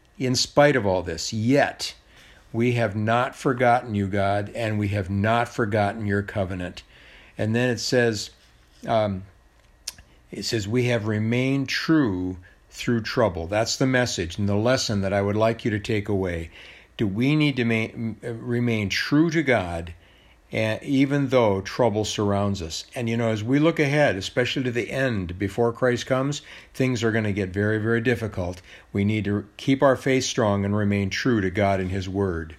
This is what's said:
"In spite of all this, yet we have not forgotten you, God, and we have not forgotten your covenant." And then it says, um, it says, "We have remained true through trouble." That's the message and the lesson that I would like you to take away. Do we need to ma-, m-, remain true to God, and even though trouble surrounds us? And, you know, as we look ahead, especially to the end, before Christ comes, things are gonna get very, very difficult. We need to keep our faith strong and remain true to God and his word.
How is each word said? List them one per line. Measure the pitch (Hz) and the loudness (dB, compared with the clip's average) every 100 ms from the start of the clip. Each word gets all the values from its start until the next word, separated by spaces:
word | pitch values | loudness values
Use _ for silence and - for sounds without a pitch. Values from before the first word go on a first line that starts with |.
| _ - | _ -6
"In | 127 | -2
spite | 123 - - 147 131 | -2 0 4 4 4
of | 98 | 2
all | 90 | 0
this, | 87 80 - | -2 -6 -6
yet | 113 117 139 104 - - - _ - - - - | -2 2 4 2 -2 -10 -12 _ -20 -20 -20 -8
we | 113 123 | -2 0
have | 120 110 104 | 2 0 -2
not | 107 120 135 - | 0 0 0 -2
forgotten | 147 123 123 123 123 | -2 2 4 4 2
you, | 101 98 | -2 0
God, | 101 98 104 104 | 0 0 0 -2
and | 113 110 104 | -4 -2 0
we | 101 | 0
have | 101 90 | -2 -2
not | 101 107 117 120 | 0 2 2 0
forgotten | - 107 107 101 113 104 | -2 0 2 0 -2 -2
your | 101 | -2
covenant." | 101 104 92 95 90 - - - - - - - | -2 -4 -4 -4 -8 -10 -18 -20 -20 -20 -14 -6
And | 107 | -2
then | 117 127 | 2 0
it | 107 | 0
says, | - 123 117 101 - - _ _ _ _ 226 | 0 2 2 0 -6 -16 _ _ _ _ -2
um, | 113 104 92 98 _ _ _ _ _ - - - _ _ | 0 0 -4 -10 _ _ _ _ _ -16 -16 -18 _ _
it | - | -10
says, | - 117 98 | -4 -4 -2
"We | 123 | 0
have | 123 120 107 | 0 0 0
remained | 107 110 120 135 139 127 | -2 0 0 0 -2 -2
true | - - 160 120 92 92 90 - - _ | -2 2 4 2 0 -4 -8 -14 -20 _
through | - - 120 | -8 -2 -2
trouble." | 110 131 107 85 82 | 0 2 2 0 -2
That's | 104 113 - | 0 0 0
the | 135 | 2
message | 127 120 - 85 - | 2 2 -2 -6 -2
and | 101 | 0
the | 101 | 2
lesson | 117 131 - 101 | 2 0 0 -2
that | 95 | 0
I | 101 | 0
would | 101 107 | 0 2
like | 113 117 117 | 2 0 -2
you | |
to | 104 | -2
take | - 107 104 | -2 -4 -2
away. | 98 92 85 80 - - - - - | -2 -2 -4 -8 -16 -20 -20 -12 -4
Do | 107 | -2
we | 101 131 | 0 2
need | 151 147 123 | 2 2 2
to | |
ma-, | 117 113 110 | 0 0 -2
m-, | 120 113 107 | -6 -8 -8
remain | 123 113 123 120 120 110 98 | -10 -8 -4 -2 0 0 -2
true | - - 147 165 | -2 2 2 4
to | 160 | 2
God, | 135 113 87 85 85 - - - - _ _ | 2 2 0 -6 -8 -14 -20 -20 -20 _ _
and | 113 110 110 | -2 -2 -2
even | 147 135 139 143 135 | 0 2 2 2 2
though | 127 110 95 | 4 4 2
trouble | 98 - 117 107 | -2 0 2 2
surrounds | 104 - 104 101 101 95 | -2 0 0 2 0 -2
us? | 82 - - | -6 -10 -10
And, | 127 117 | -6 -2
you | 117 | 0
know, | 113 | 0
as | 107 | 0
we | 110 139 | 0 2
look | 160 165 | 4 2
ahead, | 139 151 135 | 2 4 2
especially | 95 - 127 123 147 | 2 -2 -2 -2 -2
to | 123 | -2
the | 117 - | -2 -2
end, | 135 135 107 85 90 | -2 -2 -2 -4 -4
before | 101 - 117 | -4 0 0
Christ | 117 127 120 - | 2 0 0 0
comes, | 131 139 147 - - - | 0 0 -4 -10 -20 -10
things | - 131 117 | -2 0 2
are | 113 | 0
gonna | 110 104 | 2 0
get | 98 92 | -2 -2
very, | 95 104 110 | -2 0 0
very | 110 117 | 0 0
difficult. | 120 113 107 - 87 92 - - - | 2 0 -2 -4 -6 -6 -14 -20 -6
We | 101 | -2
need | 101 107 | 0 0
to | 98 104 - - | 0 -2 -4 -6
keep | - 135 | 0 4
our | 139 127 | 4 4
faith | 139 131 | 2 0
strong | - - 107 101 | 0 0 2 2
and | 101 104 | 0 0
remain | 101 101 98 | 0 0 0
true | - 135 113 | -2 0 2
to | 92 | 2
God | 98 98 95 | 2 2 2
and | 92 | -2
his | 98 92 | -4 -4
word. | 95 98 82 80 | -2 -2 -2 -8